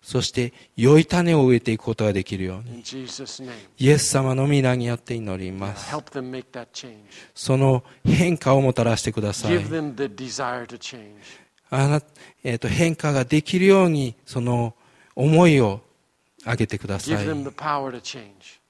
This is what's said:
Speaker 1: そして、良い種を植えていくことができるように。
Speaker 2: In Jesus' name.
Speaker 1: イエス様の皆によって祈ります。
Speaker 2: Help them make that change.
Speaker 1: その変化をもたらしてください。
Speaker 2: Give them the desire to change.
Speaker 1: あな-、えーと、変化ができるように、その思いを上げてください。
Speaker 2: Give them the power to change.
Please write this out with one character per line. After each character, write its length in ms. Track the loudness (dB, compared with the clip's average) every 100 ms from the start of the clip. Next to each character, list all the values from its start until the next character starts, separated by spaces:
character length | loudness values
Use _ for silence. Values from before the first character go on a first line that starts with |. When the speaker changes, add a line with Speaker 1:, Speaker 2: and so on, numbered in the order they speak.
Speaker 1:
そ 180 | -4 -4
し 120 | -4
て、 200 | -4 -6 _ _ 2
良 220 | 6 6
い 80 | 6
種 260 | 0 2
を 120 | 4 4
植 120 | 4
え 20 |
て 100 | 2
い 80 | -4
く 40 |
こ 120 | -4
と 100 | -2
が 80 | 0
で 120 | -2
き 120 | -4 -6
る 60 |
よ 160 | -6 -8
う 100 | -14
に。 100 | -16
Speaker 2:
In 40 |
Jesus' 600 | -14 -14 -14 -14 -14 -16
name. 100 | -16 -18 -20 _
Speaker 1:
イ 100 | 4
エ 100 | 4
ス 120 | 4
様 240 | 0 0
の 140 | 0 2
皆 260 | 2 2
に 120 | 0 -2
よ 100 | -6
っ 20 |
て 160 | -8
祈 300 | -8 -6 -8
り 80 | -8
ま 240 | -8 -10 -10
す。 180 | -10
Speaker 2:
Help 160 | -12 -10
them 180 | -12 -10
make 180 | -14 -14
that 140 | -18 -16
change. 240 | -18 -18 -20 -20 -20 -20 -10
Speaker 1:
そ 200 | -2 2
の 280 | 4 2 -2 -4
変 320 | 2 2 2 0
化 200 | 2 4
を 40 |
も 120 | 4
た 100 | 2
ら 140 | 0 0
し 60 |
て 100 | -2
く 80 | -4
だ 120 | -6
さ 160 | -4 -2
い。 40 |
Speaker 2:
Give 160 | -2 -2
them 260 | -6 -6
the 180 | -6 -8
desire 540 | -8 -12 -8 -8 -8 -12
to 100 | -14
change. 360 | -16 -16 -20 -20 -20 -20 _ _ _
Speaker 1:
あ 160 | 0 2
な-、 160 | 0 -4 _ -20 _
え 140 | -6 -4
ー 20 |
と、 80 | -2
変 300 | 0 0 0
化 160 | 0
が 120 | 0
で 180 | 2 0
き 180 | 0 2
る 60 | 6
よ 180 | 6
う 60 | 4
に、 260 | 2 -4 -8 -10
そ 140 | -6
の 340 | -2 -2 -2 -8 _ _ _
思 320 | -2 4 6 8
い 140 | 6
を 200 | 4 0 _ _ _ _ _ _
上 120 | -6 -2
げ 100 | -2
て 120 | -4
く 100 | -6
だ 100 | -8
さ 140 | -4
い。 20 |
Speaker 2:
Give 100 | -4
them 200 | -4 -6
the 60 | -8
power 420 | -8 -6 -4 -6
to 80 | -10
change. 600 | -14 -16 -20 _ -20 -20 _